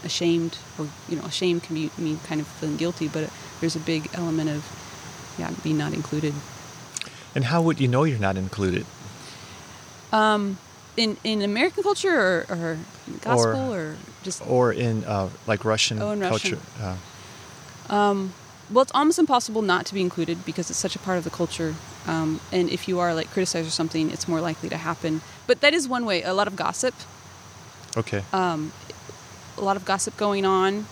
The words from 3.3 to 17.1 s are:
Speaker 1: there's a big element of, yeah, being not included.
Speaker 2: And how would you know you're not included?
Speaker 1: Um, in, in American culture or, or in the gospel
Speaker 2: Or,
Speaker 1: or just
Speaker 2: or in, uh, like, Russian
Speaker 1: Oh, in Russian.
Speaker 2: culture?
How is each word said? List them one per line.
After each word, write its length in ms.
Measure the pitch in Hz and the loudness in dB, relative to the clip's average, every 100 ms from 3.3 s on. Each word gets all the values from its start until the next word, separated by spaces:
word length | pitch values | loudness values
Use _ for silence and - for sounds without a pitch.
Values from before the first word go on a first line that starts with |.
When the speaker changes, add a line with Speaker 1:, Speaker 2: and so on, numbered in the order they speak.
| - - - | -6 -16 -2
Speaker 1:
there's 140 | 165 160 | -2 -2
a 40 | |
big 300 | 160 160 151 | 0 -2 -2
element 360 | 180 170 160 156 | -4 0 0 0
of, 140 | 151 151 - - - - - - - | -2 -6 -12 -14 -14 -14 -14 -14 -8
yeah, 120 | 170 180 | -6 -4
being 140 | 160 156 | 0 2
not 160 | 147 | 2
included. 400 | 156 151 151 151 147 - - - - - - - - - | -2 -2 0 0 -2 -8 -14 -16 -16 -12 -10 -10 -12 -6
Speaker 2:
And 120 | - 127 | 0 2
how 160 | 165 | 4
would 180 | 165 160 | 4 4
you 80 | 131 | 4
know 160 | 123 | 6
you're 160 | 156 123 | 4 4
not 160 | 98 95 | 2 2
included? 480 | 95 - 95 90 - - - - - - - - - - - - - | -2 0 2 2 -2 -10 -16 -14 -16 -16 -16 -16 -18 -18 -18 -20 0
Speaker 1:
Um, 460 | 220 214 208 202 190 - - - - | 4 6 4 2 -4 -10 -20 -10 0
in, 200 | 226 208 | 2 2
in 180 | - 214 | 0 2
American 400 | 202 208 320 - | 2 4 2 2
culture 300 | 381 403 392 | 2 2 4
or, 320 | 330 190 175 - | 4 6 4 0
or 280 | 175 165 160 165 - - | -2 -2 -4 -8 -14 -12
in 60 | |
the 60 | - | -8
gospel 540 | - 240 226 - 262 | 2 4 6 4 0
Speaker 2:
Or, 40 | 202 | -2
Speaker 1:
or 160 | 156 156 - - | -4 -8 -14 -12
just 220 | 190 - - | -10 -8 2
Speaker 2:
or 240 | 123 123 | 4 4
in, 300 | - 120 110 95 | 4 2 0 0
uh, 240 | 104 95 - - | 0 0 -4 -2
like, 180 | 107 110 | 0 2
Russian 360 | 110 - 110 | 2 2 0
Speaker 1:
Oh, 100 | 147 | -2
in 80 | 208 | 0
Russian. 400 | 180 110 190 120 - - | 2 2 0 -4 -8 -8
Speaker 2:
culture? 200 | 104 92 - | -6 -6 -10